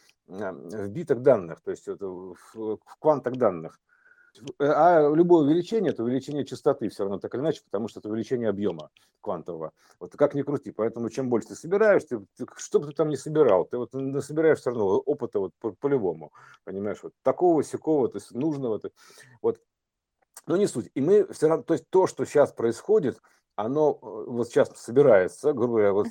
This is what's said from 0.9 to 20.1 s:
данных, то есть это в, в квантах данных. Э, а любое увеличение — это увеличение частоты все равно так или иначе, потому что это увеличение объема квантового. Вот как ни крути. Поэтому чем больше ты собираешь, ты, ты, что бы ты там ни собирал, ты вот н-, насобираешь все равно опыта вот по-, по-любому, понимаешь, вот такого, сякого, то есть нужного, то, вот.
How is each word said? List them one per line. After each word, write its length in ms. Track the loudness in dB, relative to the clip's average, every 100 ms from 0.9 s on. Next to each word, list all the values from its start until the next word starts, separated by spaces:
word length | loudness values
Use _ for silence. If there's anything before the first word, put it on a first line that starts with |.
| -10 -4 2
данных, 400 | 4 4 0 -10
то 100 | -10
есть 160 | -10 -10
это 180 | -10 -10
в, 280 | -12 -14 -18 -20
в 260 | -10 -8 -8 _ -2
квантах 380 | 0 0 -2 0
данных. 420 | 0 0 -10 -18 _ _ _ _ _ _ -18 -4
Э, 60 | 0
а 480 | 4 6 6 6 4
любое 280 | 6 6 6
увеличение — 460 | 2 0 -2 0
это 100 | -2
увеличение 420 | -2 -4 -4 -8 -8
частоты 440 | -2 -2 -2 -4
все 140 | -4 -6
равно 140 | -6
так 140 | -8 -6
или 60 |
иначе, 200 | -4 -6 _
потому 220 | -8 -6
что 100 | -10
это 80 | -8
увеличение 400 | -6 -4 -4 -2
объема 400 | -2 -4 -4 -12 _ _ _
квантового. 500 | -8 -8 -8 -12 -12 -14 _ _
Вот 140 | -18 0
как 180 | 0 0
ни 80 |
крути. 280 | -6 -6 -8
Поэтому 380 | -6 -6 -4 -8
чем 200 | -6 -2
больше 200 | -4 -4
ты 60 | -14
собираешь, 480 | -6 0 4 2 0
ты, 140 | -10 -10 _
ты, 80 | -16 -14
что 220 | -2 -2
бы 80 | -2
ты 60 |
там 160 | -2 -2
ни 60 | -2
собирал, 500 | -2 4 6 4 2
ты 120 | -6
вот 180 | -8 -8
н-, 160 | -6
насобираешь 460 | -6 -6 0 2 2
все 120 | -2
равно 160 | -2 0 0
опыта 400 | 0 -4 -4 -4
вот 120 | -4 -6
по-, 120 | -10
по-любому, 580 | -6 -2 0 -2 -6 -12 -20 -20 -20 -12
понимаешь, 340 | -8 -8 -8
вот 100 | -14 -4
такого, 400 | -2 2 2 2
сякого, 460 | 0 -6 -2 0 0
то 80 | -4
есть 120 | -12
нужного, 460 | -6 -6 -4 -4 -6
то, 120 | -8 -16 -20 -20 -20 _
вот. 180 | -4 -4 _ _ _ _ _